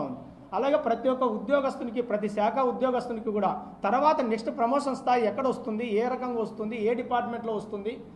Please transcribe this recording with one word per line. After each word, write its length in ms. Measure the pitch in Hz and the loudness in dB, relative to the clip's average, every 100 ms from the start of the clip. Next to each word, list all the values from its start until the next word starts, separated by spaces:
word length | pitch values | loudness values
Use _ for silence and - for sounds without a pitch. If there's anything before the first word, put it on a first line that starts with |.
| 139 | -2
ఉంది. 140 | 127 - - - | -6 -14 -18 -6
అలాగే 240 | 190 277 302 | -2 2 2
ప్రతి 320 | 254 226 262 | 2 2 2
ఒక్క 140 | 254 | 2
ఉద్యోగస్తునికి, 800 | 247 214 208 285 269 - 240 233 | 0 0 2 2 2 -2 -4 -4
ప్రతి 280 | 240 208 208 | -2 -2 0
శాఖ 300 | 208 220 247 | 0 2 2
ఉద్యోగస్తునికి 720 | 247 202 262 240 - 226 220 | 2 2 2 2 -2 -4 -2
కూడా 340 | 208 185 - - - | 2 2 0 -6 -4
తర్వాత 380 | 202 254 302 311 | 0 4 4 4
నెక్స్ట్ 360 | 233 220 294 247 | 2 0 -2 0
ప్రమోషన్ 380 | 240 277 277 247 | 2 2 0 0
స్థాయి 300 | 254 247 208 | 2 4 2
ఎక్కడ 220 | 220 262 | 2 0
వస్తుంది, 400 | 247 226 214 240 | -2 -4 -4 0
ఏ 160 | 208 | 0
రకంగా 380 | 247 247 247 233 | 0 -2 -2 -2
వస్తుంది, 440 | - - 214 233 214 | -4 -4 -6 0 0
ఏ 80 | |
డిపార్ట్‌మెంట్‌లో 600 | 247 240 247 233 233 220 | 0 0 0 0 -4 -4
వస్తుంది, 500 | 208 - 202 208 269 - | -4 -4 -6 -6 -8 -12